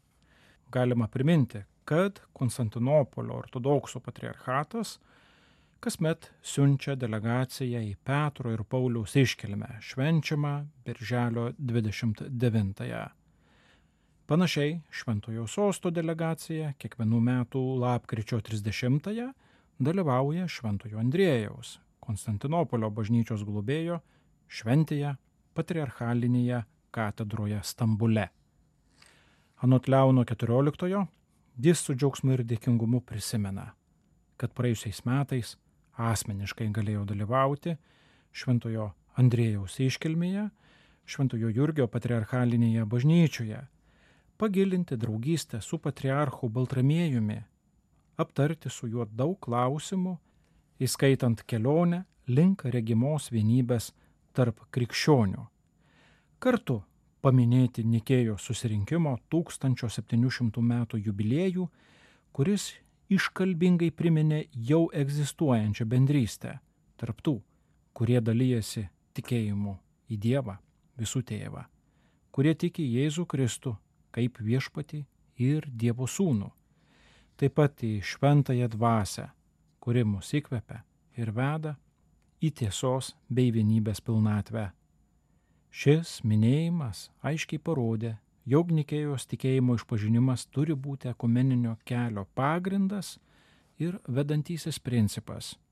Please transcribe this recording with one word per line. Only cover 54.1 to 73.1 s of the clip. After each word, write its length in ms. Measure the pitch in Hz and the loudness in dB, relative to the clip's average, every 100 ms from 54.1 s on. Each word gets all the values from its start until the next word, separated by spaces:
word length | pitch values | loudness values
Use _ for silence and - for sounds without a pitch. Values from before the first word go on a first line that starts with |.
| _ _ - | _ _ 0
tarp 240 | 117 - - | 0 0 -8
krikščionių. 720 | - 117 - - 139 101 - 113 _ _ _ _ _ _ _ _ _ | -4 -4 0 4 4 4 -2 -10 _ _ _ _ _ _ _ _ _
Kartu 380 | 254 254 - 113 - _ _ _ | 0 0 0 -4 -4 _ _ _
paminėti 600 | 139 127 120 127 123 120 | 4 6 6 6 4 2
Nikėjos 600 | 113 113 - 127 117 101 - | 0 0 2 2 2 -2 -6
susirinkimo 680 | 113 120 107 101 170 156 120 - | -6 -2 -2 -2 0 0 -2 -2
tūkstančio 580 | 165 151 - 135 127 117 | -2 -2 -4 -2 -2 -2
septynių 380 | - - 117 127 | -6 -2 2 2
šimtų 320 | 117 117 120 | 0 -2 0
metų 360 | 117 120 117 110 | 0 0 -2 -4
jubiliejų, 640 | 107 101 107 139 190 180 175 - _ _ - _ _ | -4 -2 0 0 0 -2 -4 -8 _ _ -20 _ _
kuris 360 | - 147 208 - - _ _ _ | -2 2 2 -2 -12 _ _ _
iškalbingai 800 | 196 - - 185 165 180 175 165 | 2 4 0 0 4 6 6 4
priminė 540 | - 170 160 156 151 - | 2 4 4 4 2 -2
jau 340 | 120 117 160 165 | -6 4 4 4
egzistuojančią 960 | - 139 147 143 - 156 117 107 101 113 | 2 0 0 -2 0 4 4 2 0 2
bendrystę 720 | 127 135 147 107 - - - - _ _ - | 4 6 4 2 -2 -12 -14 -18 _ _ -10
tarp 220 | 113 - | -8 -4
tų, 180 | - 113 - _ _ _ _ - | -2 -2 -6 _ _ _ _ -4
kurie 240 | 113 123 | 2 2
dalijasi 680 | 113 113 127 120 101 117 98 - _ - | 4 2 2 0 -2 -6 -10 -12 _ -14
tikėjimu 600 | - 120 107 101 101 95 _ _ _ | -4 -2 -2 -2 -4 -8 _ _ _
į 100 | 107 | -4
Dievą, 360 | 113 135 120 95 _ _ _ - | 0 0 -2 -10 _ _ _ -8
visų 280 | 107 127 | -4 -4
tėvą, 420 | - 104 101 - - _ _ _ _ _ _ | -4 -8 -8 -12 -16 _ _ _ _ _ _
kurie 200 | - 147 | 0 2
tiki 300 | 156 175 - | 2 -2 -2
Jėzų 420 | 139 120 151 | -2 0 0